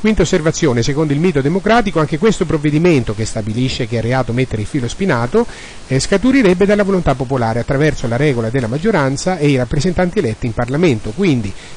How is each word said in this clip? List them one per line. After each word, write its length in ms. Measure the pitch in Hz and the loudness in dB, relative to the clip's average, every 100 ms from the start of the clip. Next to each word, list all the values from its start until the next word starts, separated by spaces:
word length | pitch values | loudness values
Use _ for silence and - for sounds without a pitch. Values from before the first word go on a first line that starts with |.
Quinta 200 | 214 214 | 2 2
osservazione: 600 | 165 185 156 - 156 120 | 2 2 0 0 0 2
secondo 300 | 113 143 156 | 0 0 0
il 80 | 143 | 2
mito 200 | 180 143 | 2 2
democratico 600 | 135 185 202 233 202 165 | 0 0 2 2 2 0
anche 180 | 151 156 | -2 2
questo 260 | 220 - | 2 2
provvedimento, 720 | 170 160 147 151 175 151 117 | 0 0 0 2 4 4 0
che 100 | 104 | -4
stabilisce 640 | 110 113 107 110 127 - 120 | -4 -4 -4 -2 -2 -2 -4
che 120 | 117 | -2
è 20 | |
reato 320 | 110 131 123 | -2 -2 -2
mettere 300 | 120 127 139 | -2 -2 -4
il 40 | 107 | -4
filo 220 | 147 123 | -4 -4
spinato, 580 | - 190 127 120 214 - - - - - | -4 -2 0 0 0 0 -6 -16 -16 -4
eh, 140 | 131 | -2
scaturirebbe 680 | - 196 247 269 208 180 196 | 0 2 4 4 4 4 2
dalla 160 | 208 | 2
volontà 320 | 196 190 165 | 2 2 0
popolare 460 | 131 131 135 113 113 | -2 -2 0 0 -2
attraverso 480 | 113 139 156 - 117 | -2 2 2 0 -2
la 80 | 117 | 0
regola 340 | 151 120 110 | 0 0 -2
della 160 | 131 117 | -2 -2
maggioranza 720 | 131 196 196 135 139 - 185 | -2 0 2 0 -2 -4 0
e 120 | 147 | 2
i 60 | 135 | 2
rappresentanti 640 | 123 156 175 170 180 208 | 0 0 0 0 0 0
eletti 280 | 135 107 127 | -2 -2 -4
in 80 | |
Parlamento. 560 | 110 120 143 175 110 107 | -4 -2 0 0 0 -4
Quindi, 420 | 117 196 131 101 - - | -2 0 2 -2 -10 -14